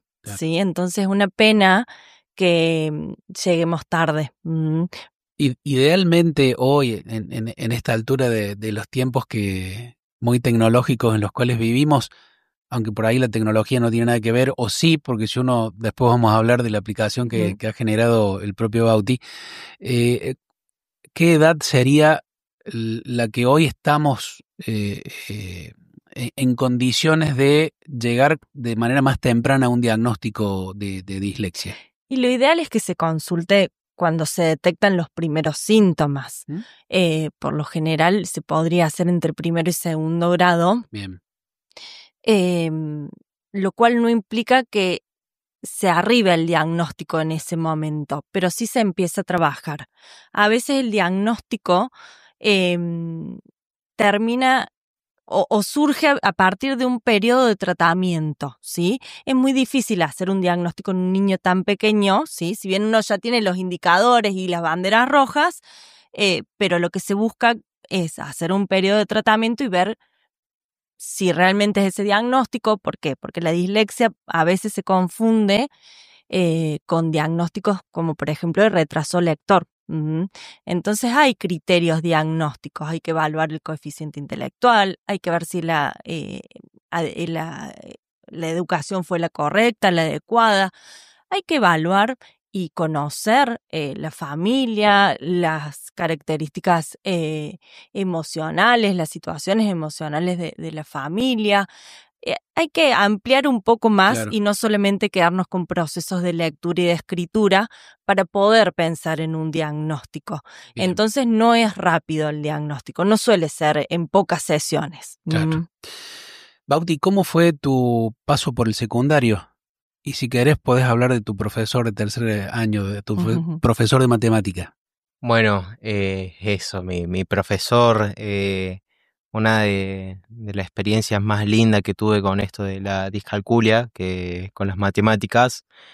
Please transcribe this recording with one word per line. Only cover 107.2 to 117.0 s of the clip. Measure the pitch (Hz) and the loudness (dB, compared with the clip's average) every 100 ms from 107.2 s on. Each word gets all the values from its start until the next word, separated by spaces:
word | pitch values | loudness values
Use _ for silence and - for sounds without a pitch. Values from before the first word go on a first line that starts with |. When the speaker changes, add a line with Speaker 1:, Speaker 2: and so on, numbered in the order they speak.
| 175 220 208 190 226 - - _ - | -2 2 4 4 0 -10 -20 _ -2
Speaker 2:
para | 190 | 0
poder | 185 202 202 226 190 | 0 2 6 6 4
pensar | - 165 165 165 160 | 2 -2 -2 -4 -4
en | 160 160 | -4 -4
un | 160 | -4
diagnóstico. | 156 151 151 156 147 - 151 - 160 - - - | -4 -4 -4 -4 -6 -8 -16 -10 -12 -12 -20 -16
Speaker 1:
Bien. | - 185 | -4 -2
Speaker 2:
Entonces | 175 220 277 240 | 0 0 0 0
no | 220 233 | 2 4
es | 233 220 - | 4 2 0
rápido | 180 160 - 156 151 | 0 0 -2 -4 -2
el | 151 | -4
diagnóstico, | 151 151 151 143 - - | -6 -4 -6 -8 -10 -2
no | 190 214 | 2 2
suele | - 196 156 | 4 2 0
ser | - 151 151 - | 0 0 0 -2
en | 170 160 | -4 0
pocas | 196 - 160 | 0 2 -4
sesiones. | - 151 - 156 156 - - - - | 0 -2 0 -4 -4 -12 -20 -14 -4
Speaker 1:
Claro. | 160 156 160 | -2 0 -2
Speaker 2:
Mm. | 170 _ - - - - - - - _ - | -6 _ -20 -20 -20 -20 -20 -20 -20 _ -2
Speaker 1:
Bauti, | 147 170 | 0 0
¿cómo | 151 | 0